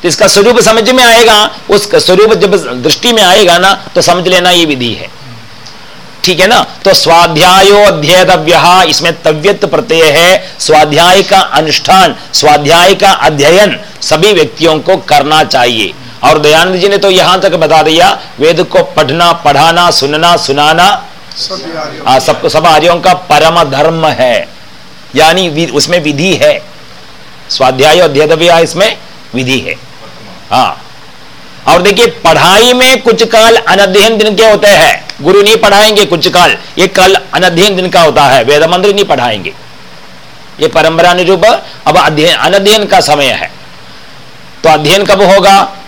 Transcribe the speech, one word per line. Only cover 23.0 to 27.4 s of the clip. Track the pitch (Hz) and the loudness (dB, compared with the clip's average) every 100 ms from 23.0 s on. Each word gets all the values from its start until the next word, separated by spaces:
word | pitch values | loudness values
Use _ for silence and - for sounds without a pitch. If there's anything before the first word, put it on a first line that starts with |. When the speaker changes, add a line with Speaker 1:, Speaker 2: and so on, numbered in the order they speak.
Speaker 1:
का | 185 | 0
परम | 180 - 147 160 170 | -2 0 0 2 0
धर्म | 156 135 156 165 160 | -2 0 -2 0 -4
है, | 120 127 110 - - - - - - - 135 | 0 0 -2 -4 -16 -20 -20 -20 -20 -8 0
यानी | 156 175 180 | 0 0 -2
वि-, | 147 165 | -4 -4
उसमें | 131 147 175 | -4 -2 -2
विधि | 151 143 185 | -2 -2 -2
है। | 147 151 139 - - - - - - - - | 0 0 0 -8 -20 -20 -20 -20 -20 -20 -20